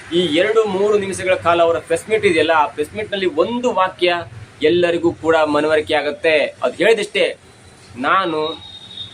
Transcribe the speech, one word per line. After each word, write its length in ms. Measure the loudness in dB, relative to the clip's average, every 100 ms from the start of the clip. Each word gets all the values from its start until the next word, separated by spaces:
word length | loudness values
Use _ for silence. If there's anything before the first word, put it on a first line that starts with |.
| -4
ಈ 40 | -2
ಎರಡು 460 | 0 2 2 2
ಮೂರು 340 | 0 0 2 0
ನಿಮಿಷಗಳ 360 | -2 -4 -2
ಕಾಲ 280 | 0 2 2
ಅವರ 160 | 2 0
ಪ್ರೆಸ್ 300 | -2 -4 -2
ಮೀಟ್ 140 | 0
ಇದೆಯಲ್ಲ, 260 | 2 2 2
ಆ 160 | 2 0
ಪ್ರೆಸ್ 280 | -2 -8
ಮೀಟ್‌ನಲ್ಲಿ 320 | -8 -8 -4 -2
ಒಂದು 460 | 0 -2 -2 -2
ವಾಕ್ಯ 420 | 0 -2 0 -2 -2 -6 -18 -20 -2
ಎಲ್ಲರಿಗೂ 500 | 2 2 2 0 -2
ಕೂಡ 240 | 0 2 2
ಮನವರಿಕೆ 580 | 2 2 2 0 0
ಆಗತ್ತೆ. 440 | -2 -2 -2 0 2
ಅದು 360 | 0 -4 -6
ಹೇಳಿದಷ್ಟೇ, 600 | 0 2 2 0 -2 -2 -4 -16 -20 -20 -20 -18 -6
"ನಾನು 640 | 0 0 0 -2 -4 -8 -16 -20 -20 -18 -18